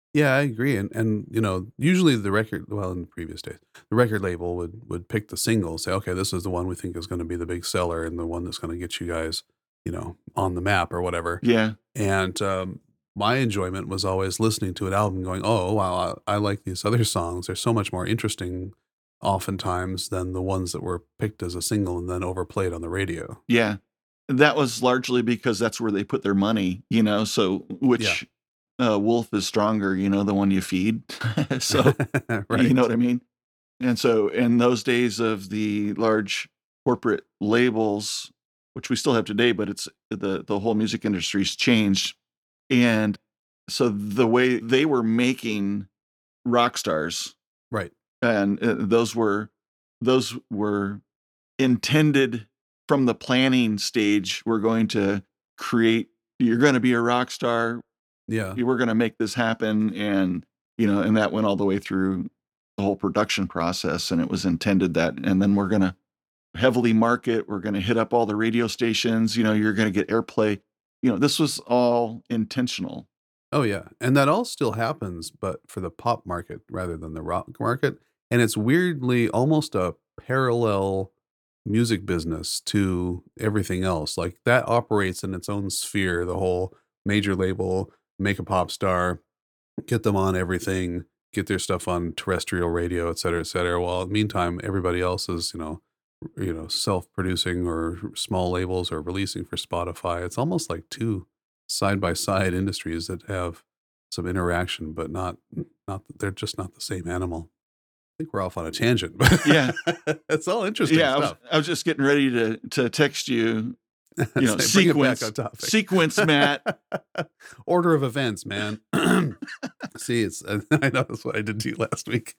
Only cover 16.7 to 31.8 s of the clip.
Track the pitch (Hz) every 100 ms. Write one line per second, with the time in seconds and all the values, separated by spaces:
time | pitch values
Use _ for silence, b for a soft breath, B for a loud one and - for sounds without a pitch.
16.7 | 90 104 120 110 95 85 90 - 90 123
17.7 | 113 95 90 90 113 107 - 90 90 95
18.7 | - _ _ _ _ 95 95 - 98 92
19.7 | 90 92 92 - 92 90 92 92 95 87
20.7 | - 87 87 _ - 107 - 90 113 -
21.7 | 107 92 87 90 90 90 92 87 104 92
22.7 | 85 82 95 95 82 - - - 120 110
23.7 | 101 _ _ _ _ - 131 147 135 131
24.7 | 113 123 127 127 123 113 117 127 104 113
25.7 | - 117 101 104 127 101 98 101 110 92
26.7 | 90 - 113 107 104 104 - 95 95 -
27.7 | 92 135 117 107 - - _ _ _ _
28.7 | - 120 104 107 120 110 104 98 110 104
29.7 | 107 98 95 98 101 101 98 98 95 -
30.7 | 92 104 113 - - 117 131 143 127 -
31.7 | 147